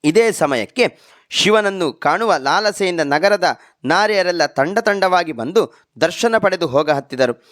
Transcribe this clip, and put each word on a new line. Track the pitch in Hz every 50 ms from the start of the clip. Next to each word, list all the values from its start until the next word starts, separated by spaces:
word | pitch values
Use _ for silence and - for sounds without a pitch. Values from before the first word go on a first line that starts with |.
| -
ಇದೇ | 151 160 214 226 226
ಸಮಯಕ್ಕೆ | 196 - 165 143 139 120 107 - _ - 240 - - _ _ _ - _ _ _
ಶಿವನನ್ನು | - - - 190 214 220 208 202 196 190 175 147 117
ಕಾಣುವ | _ - 143 151 185 226 220 185 151
ಲಾಲಸೆಯಿಂದ | 131 139 151 185 214 208 202 - 202 185 180 165 156
ನಗರದ | 143 139 151 165 202 208 202 175 165 131 - - _ _ _ -
ನಾರಿಯರೆಲ್ಲ | 127 160 185 208 214 214 196 180 180 175 170 151
ತಂಡ | 143 - - 139 156 196 226
ತಂಡವಾಗಿ | 226 214 202 196 190 185 180 180 175 160
ಬಂದು | 147 113 113 131 180 220 170 127 _ _ _ _ _ -
ದರ್ಶನ | 151 165 160 - - 233 226 220
ಪಡೆದು | - 196 185 180 175 147
ಹೋಗ | 123 139 156 147
ಹತ್ತಿದರು. | 151 139 139 _ - 127 131 120 120 _ _ _